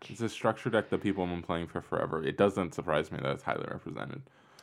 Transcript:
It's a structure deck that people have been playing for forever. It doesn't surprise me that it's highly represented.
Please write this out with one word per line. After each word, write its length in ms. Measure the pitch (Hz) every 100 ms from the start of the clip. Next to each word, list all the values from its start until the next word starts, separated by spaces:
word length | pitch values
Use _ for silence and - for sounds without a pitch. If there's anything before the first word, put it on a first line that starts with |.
| -
It's 100 | 101
a 80 | 113
structure 420 | - 117 113 123
deck 200 | 110 -
that 120 | 92
people 220 | 104 95 90
have 80 |
been 80 | 87
playing 240 | 85 85 82
for 140 | 87
forever. 420 | - 82 80 80
It 140 | 78 -
doesn't 360 | 101 98 85
surprise 360 | 82 80 78 -
me 80 | 73
that 100 | 67
it's 100 | 69
highly 240 | - - -
represented. 540 | - - - - 135 131 - - -